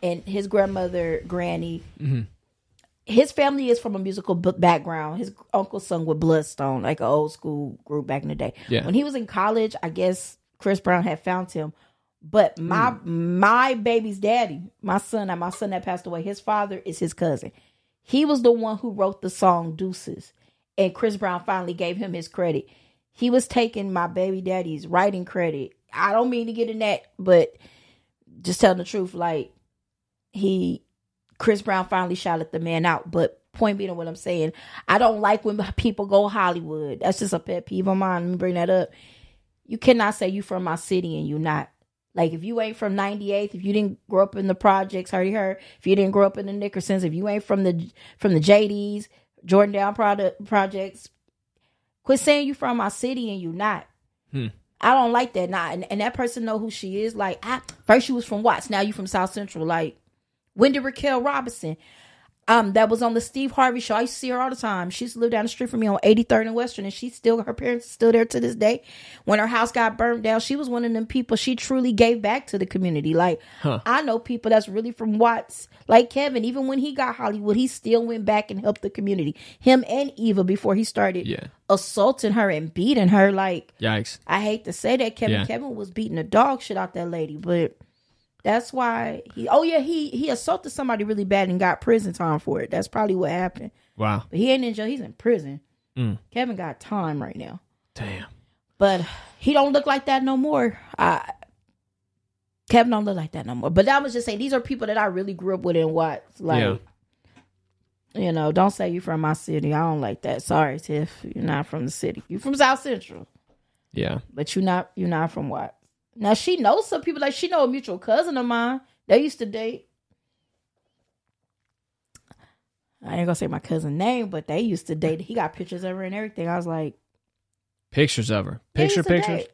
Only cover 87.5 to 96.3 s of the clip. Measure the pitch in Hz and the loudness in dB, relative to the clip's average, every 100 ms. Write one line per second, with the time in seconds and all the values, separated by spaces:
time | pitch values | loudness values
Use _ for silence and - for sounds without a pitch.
87.5 | 175 160 - - _ _ _ _ _ 202 | 0 0 -4 -20 _ _ _ _ _ 0
88.5 | 220 240 262 240 226 226 226 - - 226 | 0 -2 -2 -2 -2 -4 -8 -12 -10 2
89.5 | 294 330 330 277 330 302 240 302 240 - | 4 4 2 0 -2 -4 -4 -4 -2 -2
90.5 | 349 285 - 262 226 208 214 190 196 190 | -4 -6 -6 -4 -2 -2 -2 0 2 2
91.5 | 180 185 - - 226 202 175 170 151 - | 2 0 0 2 2 2 -4 -2 -2 -2
92.5 | - - - 190 233 214 185 165 175 180 | -4 -2 -4 -4 -2 0 0 0 -2 -4
93.5 | - 220 - _ - 107 101 - 165 240 | -6 -14 -16 _ -4 -2 -2 -2 0 2
94.5 | 262 247 214 214 269 110 - 226 226 143 | 2 0 -4 -6 -6 -10 -4 0 0 -2
95.5 | 143 - _ _ - 117 104 - | -12 -16 _ _ -4 -4 -4 -6